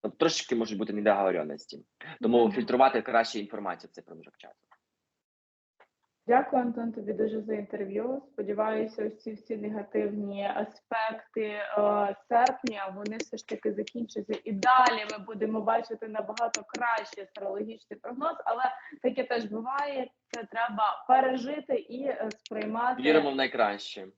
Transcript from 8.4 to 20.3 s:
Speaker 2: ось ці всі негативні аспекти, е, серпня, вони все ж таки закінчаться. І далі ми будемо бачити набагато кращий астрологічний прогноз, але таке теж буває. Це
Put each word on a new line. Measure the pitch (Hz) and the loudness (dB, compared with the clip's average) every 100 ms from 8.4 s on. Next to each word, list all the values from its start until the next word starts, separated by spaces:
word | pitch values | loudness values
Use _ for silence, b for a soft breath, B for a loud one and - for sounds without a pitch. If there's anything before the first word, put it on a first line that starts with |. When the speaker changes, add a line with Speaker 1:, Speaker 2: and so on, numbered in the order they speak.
| 196 208 214 220 220 - 214 | -4 0 0 0 -4 -4 -6
Speaker 2:
ось | - | -6
ці | 226 | -12
всі | 208 _ 214 | -12 _ -8
негативні | 208 214 202 214 208 208 202 196 202 | -6 -8 -4 -2 -2 -2 -6 -4 -4
аспекти, | - 214 - _ 226 220 220 - 226 | -2 -4 -8 _ -2 -2 -4 -8 -4
е, | 214 208 202 208 208 208 202 202 _ | -4 -4 -2 2 4 4 0 -2 _
серпня, | 233 254 254 240 208 196 190 | 4 4 2 -4 -4 -8 -6
вони | 208 226 | -8 -6
все | - - | -8 -10
ж | - | -10
таки | 214 214 | -4 -2
закінчаться. | 202 214 240 226 214 208 214 | -2 -6 -6 -8 -8 -6 -6
І | - | -4
далі | 196 247 262 247 226 - | 0 6 8 6 4 -6
ми | 214 196 | -10 -10
будемо | 214 214 220 | -4 -2 0
бачити | 208 226 233 226 220 | 2 0 -2 -10 -6
набагато | 214 208 214 233 220 - | -6 -6 -4 -2 -2 -6
кращий | 226 240 226 202 - | -2 0 0 -4 -12
астрологічний | 190 - 196 202 214 226 _ 214 | -14 -8 -6 -4 -6 -10 _ -14
прогноз, | 233 247 311 - | -12 -4 -4 -2
але | - 233 254 B B 294 | -2 0 0 B B -2
таке | 254 262 | 0 0
теж | 247 240 | 0 -2
буває. | 214 214 226 277 294 277 247 _ | -2 -6 -4 -2 -2 -2 -6 _
Це | _ | _